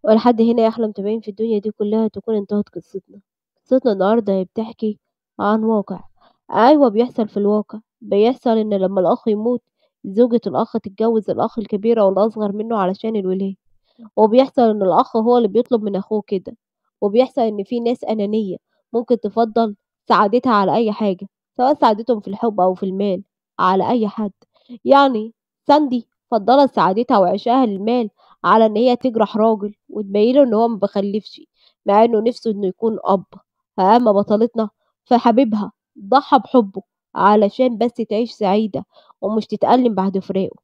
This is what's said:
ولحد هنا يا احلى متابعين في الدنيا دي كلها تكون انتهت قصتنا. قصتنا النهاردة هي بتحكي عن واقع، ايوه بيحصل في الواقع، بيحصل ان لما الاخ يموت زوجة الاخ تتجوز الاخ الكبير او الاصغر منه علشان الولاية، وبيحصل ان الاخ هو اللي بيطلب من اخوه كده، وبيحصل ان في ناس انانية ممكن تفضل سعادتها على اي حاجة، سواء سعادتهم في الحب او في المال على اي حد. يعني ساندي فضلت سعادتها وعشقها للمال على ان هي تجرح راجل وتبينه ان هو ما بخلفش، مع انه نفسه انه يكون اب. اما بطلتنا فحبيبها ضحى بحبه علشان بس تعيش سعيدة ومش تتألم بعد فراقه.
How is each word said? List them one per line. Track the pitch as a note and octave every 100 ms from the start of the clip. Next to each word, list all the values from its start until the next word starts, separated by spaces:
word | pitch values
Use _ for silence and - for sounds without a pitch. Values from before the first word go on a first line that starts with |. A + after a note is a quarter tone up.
ولحد | G#3 A3 B3 A#3
هنا | A3+ A#3+
يا | A3
احلى | A3+ A3
متابعين | G#3 G3 A3+
في | G#3+
الدنيا | G3 A3+ G#3
دي | G#3+
كلها | - G#3 G#3+ A3
تكون | G3+ G#3+
انتهت | A3 G3 G#3 G3+
قصتنا. | - - G3 _ G3 _ _ _ _
قصتنا | _ C4 B3+
النهاردة | G3 F#3+ A#3 G3+
هي | F#3+
بتحكي | F#3 - A3 A3+ G#3+ G#3 _ _ _ -
عن | G3+ A3
واقع، | A3 A3 F#3+ F3+ - _ _ _ _
ايوه | - A#3 D4+ C4
بيحصل | G#3 B3 - G#3
في | -
الواقع، | G3+ G#3+ G#3 G#3+ _ _
بيحصل | G#3+ G3+ A3 B3+ B3+ A3
ان | G#3+
لما | G3+ F#3 G3
الاخ | F3 A#3+ -
يموت | G#3 A3+ B3 _ _ _ _
زوجة | G3+ G3 A#3+ A#3 G3+
الاخ | B2+ A3+
تتجوز | A3+ - F#3+ A3 A3+ G3+
الاخ | A2+ F#3 -
الكبير | G3+ G3+ A3 A#3
او | G3
الاصغر | F#3+ A3 G#3+ G#3
منه | G3+ A3 A3+
علشان | F#3 F#3+ A3 A3+
الولاية، | F#3 F#3 G3 G3 _ _ _ _ A3 -
وبيحصل | G#3+ A#3+ C4+ -
ان | A#3 G#3+
الاخ | F#3+ E3+ C4 A#3
هو | A3+ B3
اللي | A3+
بيطلب | G3 A#3+ A#3
من | G#3 G3
اخوه | G3 G#3+ -
كده، | G3 - A3+ _ _ _ _
وبيحصل | G#3 G#3 B3+ -
ان | A3+ G#3
في | G3 A#3+
ناس | A#3 B3
انانية | - A3 G3+ G#3+ G3+ E3+ _ _ _
ممكن | A#3 A#3 A#3+
تفضل | G#3 G#3+ A#3 A3 A3+ G3+ _ _ _
سعادتها | E3+ G3+ A#3+ C4+
على | G#3+ F#3
اي | D3 A3+
حاجة، | G3+ G#3+ F#3 G3 _ _ -
سواء | B3
سعادتهم | D4 B3 G#3+ A#3 A3+
في | G3
الحب | G3+ A#3 G#3
او | F#3
في | F#3
المال | G3 F#3+ G3+ F3+ - _ _ -
على | F#3 F#3+ C3
اي | A#3+ G#3
حد. | G#3+ G#3 _ _ _ _ A#3+
يعني | - C4+ C#4 A#3 A3 _ _ _ -
ساندي | D4 D4 A#3+ - _ _
فضلت | A3+ G3 C4 C#4
سعادتها | - E3+ F#3+ B3+ A#3
وعشقها | F3+ G3 A#3 B3+ B3+
للمال | G3 G#3 B3 G#3+ _ _ _
على | F3 G#3+ A3
ان | G#3
هي | B3+ B3
تجرح | C4 A3 G#3 G#3+
راجل | A3 A3 G3+ G#3 _
وتبينه | - G3+ G3+ A3 C4
ان | C4+
هو | G#3+ A#3
ما | A3
بخلفش، | G3+ G#3 G3+ G#3 - - - _ _ _ -
مع | G3+
انه | A#3 A3+
نفسه | A3 B3 A3+
انه | G3+ G3
يكون | - A3+ A3
اب. | - G3 - - _ _ _ -
اما | F#3+ A#3 A#3+
بطلتنا | G3+ G3+ G#3+ A#3+ - G#3+ _ _ _
فحبيبها | _ A#3+ A#3+ A3+ C4 G#3+ G#3 _ _ -
ضحى | G3 C4 - C#4
بحبه | - C4 G3+ F#3+ - _ _
علشان | - F#3+ G#3+ G3+ - B3+ A3+
بس | A#3+
تعيش | - A3 G#3 A#3+
سعيدة | - G3+ G3+ A3 - G3 _ _ _
ومش | G3 G#3+ -
تتألم | G#3+ - A#3 B3
بعد | G3 F#3+ F#3+
فراقه. | - F#3 F#3+ -